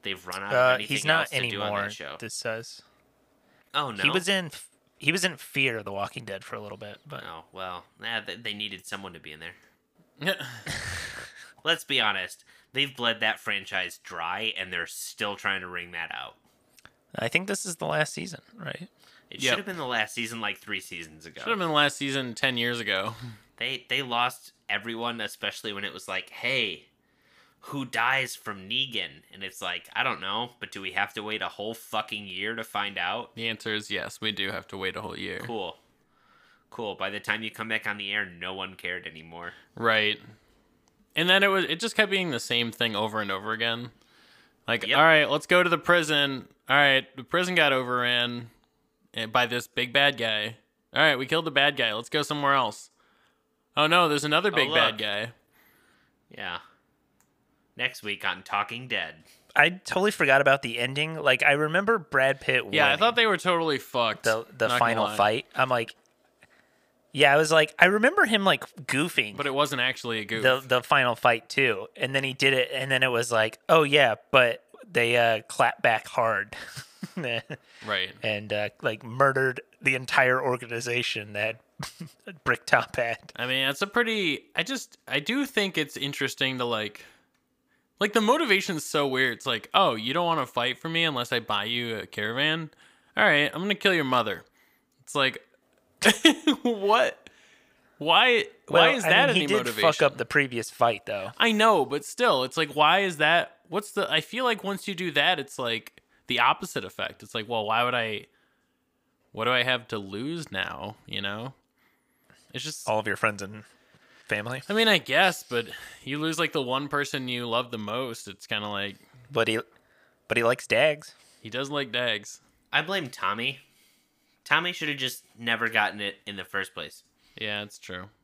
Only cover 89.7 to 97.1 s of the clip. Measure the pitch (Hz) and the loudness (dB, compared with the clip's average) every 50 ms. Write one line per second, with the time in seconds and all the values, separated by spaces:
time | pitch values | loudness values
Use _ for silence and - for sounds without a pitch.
89.7 | - - 196 165 123 110 107 117 135 170 175 170 165 156 131 123 - - 120 123 | 2 4 4 4 2 0 -2 -2 -2 0 0 2 0 0 0 -2 -2 -2 -2 -2
90.7 | 127 - - 165 165 165 165 165 147 127 120 - - 123 113 - 107 101 101 110 | -2 -4 -6 -4 -2 0 0 0 0 -2 -4 -2 -2 -4 -2 -2 -2 -2 -2 -2
91.7 | 117 120 120 117 113 107 - - - - 104 107 113 127 143 156 156 165 165 151 | -4 -4 -4 -4 -4 -6 -6 -8 -8 -6 -4 -4 -2 0 0 0 0 -2 -4 -8
92.7 | _ _ - - _ _ _ _ _ - - 208 160 147 147 147 - - 180 202 | _ _ -20 -20 _ _ _ _ _ 2 4 4 6 4 4 2 -2 -4 -2 -2
93.7 | 202 202 - 202 190 165 151 131 127 123 117 107 98 82 - _ _ _ _ _ | -2 0 2 2 2 2 2 2 2 2 2 2 -2 -6 -8 _ _ _ _ _
94.7 | _ _ _ _ _ _ _ - - 147 135 131 120 - - _ _ _ _ _ | _ _ _ _ _ _ _ -6 -2 0 2 2 0 -2 -14 _ _ _ _ _
95.7 | _ _ _ _ _ _ - 208 - - - 330 294 320 - - 277 - - 240 | _ _ _ _ _ _ 2 2 2 6 4 4 4 4 0 0 0 0 0 -2
96.7 | 233 208 190 202 214 240 262 - | -2 0 2 2 4 4 2 0